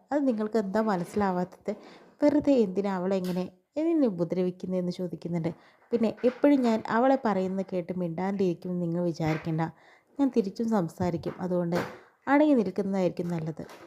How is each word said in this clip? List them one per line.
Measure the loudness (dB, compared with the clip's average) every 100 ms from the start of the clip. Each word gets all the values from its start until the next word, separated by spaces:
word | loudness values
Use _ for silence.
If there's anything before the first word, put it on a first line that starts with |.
| _
അത് | 0
നിങ്ങൾക്ക് | 0 0 -2 -2
എന്താ | 0 0
മനസ്സിലാവാത്തത്? | 0 0 -2 0 0 0 -4 -6 -10 -10 -14 -20 -20 0
വെറുതെ | 2 4 4 4
എന്തിനാ | 4 0 -2 -2
അവളെ | 0 0
ഇങ്ങനെ | -2 -4 -6 -10 _ -2
എന്നെ | 0 2 2
ഉപദ്രവിക്കുന്നതെന്ന്?" | 0 -2 0 -2 -4 -4 -2 -2
ചോദിക്കുന്നുണ്ട്. | -4 -8 -8 -6 -4 -4 -6 _ _ _
"പിന്നെ | -2 0 0
എപ്പോഴും | -2 4 4 4
ഞാൻ | 4 0 0
അവളെ | 2 4 2
പറയുന്നത് | 2 0 -2 -4 -4
കേട്ട് | -6 -4
മിണ്ടാണ്ടിരിക്കുമെന്ന് | -4 -4 -4 -4 0 0 -2 -4 -4
നിങ്ങൾ | -2 -2
വിചാരിക്കേണ്ട, | -2 -2 -2 -2 -2 -2 -4 -6 _ _ _
ഞാൻ | -2 0
തിരിച്ചും | 2 -2 -4 0
സംസാരിക്കും, | 0 0 -2 -2 -2 -6 -6
അതുകൊണ്ട് | -2 -2 0 -2 -2 -10 -20 _ 2
അടങ്ങി | 4 6 4
നിൽക്കുന്നതായിരിക്കും | 2 -2 -2 0 0 -2 -4
നല്ലത്. | -4 -6 -8 -14 -18